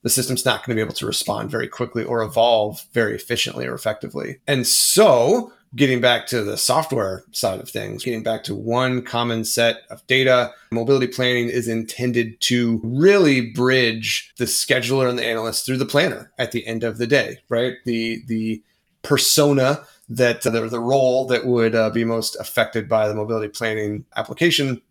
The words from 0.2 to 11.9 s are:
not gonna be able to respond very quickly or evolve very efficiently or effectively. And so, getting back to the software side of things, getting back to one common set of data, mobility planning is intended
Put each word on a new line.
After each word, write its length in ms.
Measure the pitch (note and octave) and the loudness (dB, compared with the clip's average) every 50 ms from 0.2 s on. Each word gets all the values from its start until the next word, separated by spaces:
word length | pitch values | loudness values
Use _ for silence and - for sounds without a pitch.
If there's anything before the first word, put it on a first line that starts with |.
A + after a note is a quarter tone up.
| A#2+ - C3 B2 - | 0 -2 -4 -2 0
not 180 | B2+ A2+ - - | 0 0 0 -2
gonna 120 | - A#2+ | -4 -2
be 60 | A2 | -2
able 120 | A2 G#2+ - | -2 -4 -4
to 120 | - - | -8 -6
respond 440 | A2 - - - - G#2 G#2+ A2 - | -4 -4 -4 -4 -4 -4 -4 -4 -6
very 180 | - A2 - | -4 -6 -6
quickly 360 | - - - B2 A#2 - A#2+ - | -6 -6 -8 -8 -4 -4 -6 -4
or 180 | - A#2+ A#2 | -2 -2 -2
evolve 640 | A2 G#2 - A#2 A2+ A#2+ A#2 A2 G#2+ G#2+ - - - _ - | -2 -2 2 2 4 6 6 4 2 0 -4 -10 -16 _ 0
very 220 | A#2+ A2+ G#2 A2 | 0 0 0 -2
efficiently 500 | A2 - - A#2+ A2 - - - - B1+ | -6 -4 -4 -2 -2 -2 -4 -4 -6 -6
or 80 | B1+ A#1+ | -6 -8
effectively. 640 | - - A2 G#2+ - - - - C#2+ - - - _ _ | -4 -4 -4 -4 -4 -10 -10 -8 -8 -8 -8 -10 _ _
And 200 | - C#3+ C3 A#2+ | -2 -2 0 2
so, 840 | - - - - - - F#3+ A3 G3+ C3+ A#2+ A#2 C#3+ G#3+ B3 A3+ - - _ _ _ - | 0 2 2 2 4 6 6 8 8 8 6 6 4 4 2 0 -6 -14 _ _ _ 0
getting 260 | A#2+ C#3+ C3+ B2+ B2 | 2 2 2 4 4
back 240 | A#2 B2 A#2+ A#2 - | 4 4 4 2 0
to 160 | - - A#2+ G#2 | -2 -2 -2 -2
the 140 | G#2 G#2+ | -2 -4
software 640 | G#2 - - B2 D3+ D#3 - - A#2 G2+ F#2+ F#2+ F#2 _ _ | -2 0 2 2 0 0 0 -2 -2 -2 -2 -4 -8 _ _
side 280 | - - - G2+ F#2+ F#2+ | -8 -2 -2 -2 -2 -2
of 100 | - - | -8 -8
things, 340 | - G#2+ G#2 G#2 G#2 - - | -8 -8 -8 -6 -8 -8 -6
getting 200 | B2+ A#2 A2+ A2+ | -6 -6 -4 -4
back 200 | A2+ A2 G#2+ - | -4 -4 -4 -6
to 120 | - G#2 | -8 -8
one 480 | - G#2 A2+ A#2 B2 C3 B2+ B2+ B2 B2 | -6 -4 -2 0 0 0 0 0 -2 -4
common 420 | - - A#2+ A#2 A#2 A2+ A2+ A2 | -4 -4 -2 -2 -2 -2 -4 -4
set 360 | - - A#2+ A#2 A#2 A#2 - - _ | -4 0 2 2 0 0 -2 -10 _
of 160 | - - _ | -20 -20 _
data, 440 | - B2+ C3 C3 C3 B2+ B2 A#2+ - - - _ _ | 0 2 2 4 4 4 4 2 0 -6 -16 _ _
mobility 360 | A2+ A#2 A2+ B2 C#3 C3+ B2+ | -4 -4 2 2 2 2 2
planning 420 | B2 B2 - B2+ B2 B2 A#2+ A#2+ A#2 | -2 -2 -2 0 0 0 0 -2 -2
is 180 | - B2 A2 | -2 -4 -2
intended 720 | A#2 A2+ A2+ A2+ A2+ | -2 -4 -4 -4 -6